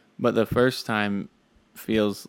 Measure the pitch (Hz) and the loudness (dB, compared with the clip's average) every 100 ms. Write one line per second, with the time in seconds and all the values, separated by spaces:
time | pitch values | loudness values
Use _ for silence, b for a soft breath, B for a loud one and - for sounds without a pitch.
0 | b - 120 107 104 120 127 127 - 107 | b -2 0 2 2 2 2 0 -4 -2
1 | 104 101 - _ _ _ _ - - 110 | 0 -2 -6 _ _ _ _ -16 -2 0
2 | 104 98 | 0 -2